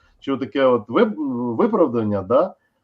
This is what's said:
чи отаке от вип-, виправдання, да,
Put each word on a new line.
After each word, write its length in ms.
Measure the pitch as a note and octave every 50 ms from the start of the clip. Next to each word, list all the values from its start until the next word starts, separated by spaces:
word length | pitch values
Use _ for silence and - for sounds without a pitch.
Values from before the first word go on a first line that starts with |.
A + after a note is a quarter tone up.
| _ _ _ _
чи 120 | - C#3
отаке 320 | C3+ A#2 C3+ C3 - C#3 C3+
от 240 | B2+ B2 A2+ G#2 -
вип-, 260 | A#2+ F3+ A#3 A3 - D#3 D3+ C3+ B2 A#2+ B2 A#2+ A2+
виправдання, 680 | C3 G#3 G#3 A3+ G3+ E3 C3 A#2 A#2 G#2+ G#2 G2+ G2
да, 320 | F#2 F#2 A#2 F#3+ - - - _ _ _ _ _